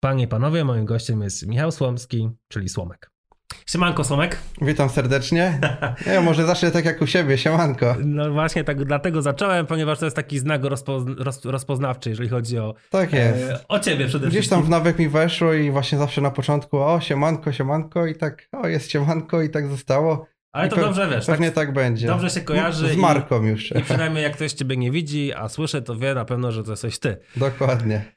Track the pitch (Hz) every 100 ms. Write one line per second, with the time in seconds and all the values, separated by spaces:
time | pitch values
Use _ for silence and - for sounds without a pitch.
0 | 135 135 120 117 135 165 143 117 107 113
1 | - 110 101 - 85 117 156 156 131 120
2 | 120 120 113 113 _ - 92 - 87 -
3 | - _ _ _ _ - - 170 180 165
4 | 127 139 170 - - - 139 151 139 120
5 | 127 135 123 165 180 151 151 127 143 127
6 | - 190 170 156 165 175 175 165 165 160
7 | 151 180 156 135 156 165 165 127 120 120
8 | 147 147 151 147 160 170 151 143 139 147
9 | 160 156 143 139 202 180 156 165 156 151
10 | 160 151 147 143 131 151 139 135 135 135
11 | 123 135 131 131 117 131 131 135 135 123
12 | - 110 120 123 113 120 107 107 _ 190
13 | 180 143 117 113 127 127 - 202 196 151
14 | 131 135 135 190 208 180 156 170 165 165
15 | 160 147 165 170 165 160 147 139 127 147
16 | 143 - 143 135 135 147 - 143 143 170
17 | - 139 151 160 156 135 135 151 160 175
18 | 170 156 156 151 - 269 208 160 - 151
19 | 143 160 160 170 156 156 143 139 - 135
20 | 160 156 - _ _ 135 170 208 208 190
21 | 190 123 113 151 165 160 151 135 127 113
22 | 117 117 180 180 - 151 165 160 156 156
23 | 180 147 139 123 110 107 - - - 131
24 | 160 156 151 151 156 - 131 131 123 147
25 | 156 147 143 71 107 - 156 151 117 113
26 | 131 135 113 123 123 113 110 104 117 -
27 | 131 98 - - 135 123 131 123 117 107
28 | 104